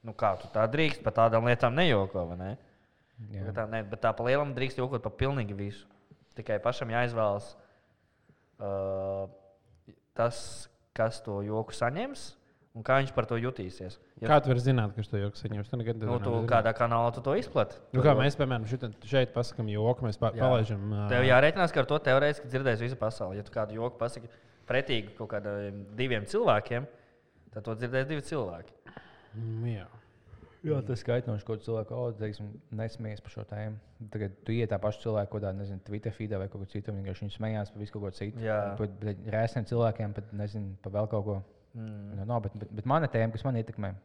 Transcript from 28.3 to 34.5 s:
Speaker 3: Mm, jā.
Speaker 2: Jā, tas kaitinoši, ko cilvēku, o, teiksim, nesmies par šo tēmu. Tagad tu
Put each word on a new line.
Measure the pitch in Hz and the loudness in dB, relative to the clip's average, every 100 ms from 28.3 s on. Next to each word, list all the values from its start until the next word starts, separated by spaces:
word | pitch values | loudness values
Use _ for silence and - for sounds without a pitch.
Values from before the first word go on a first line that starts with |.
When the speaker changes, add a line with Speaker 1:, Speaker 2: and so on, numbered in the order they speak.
| 156 98 85 - - - - - - - | -4 -4 -8 -16 -20 -20 -20 -20 -20 -16
Speaker 3:
Mm, | 110 113 113 117 | -10 -6 -4 -4
jā. | 107 - - _ _ - - - - | -4 -8 -20 _ _ -20 -20 -20 -10
Speaker 2:
Jā, | 156 143 | -2 -2
tas | 104 117 | -2 -4
kaitinoši, | - 120 123 104 | 0 0 0 -4
ko | - 110 | -4 -6
cilvēku, | - 113 107 | -2 -4 -4
o, | 120 120 | -4 -4
teiksim, | 107 107 104 104 113 _ | -4 -6 -6 -12 -14 _
nesmies | 110 113 - 110 107 | -6 -6 -6 -10 -10
par | - | -12
šo | - | -12
tēmu. | 107 104 107 107 _ _ 107 | -10 -8 -8 -8 _ _ -10
Tagad | 107 101 98 | -4 -4 -4
tu | - | -2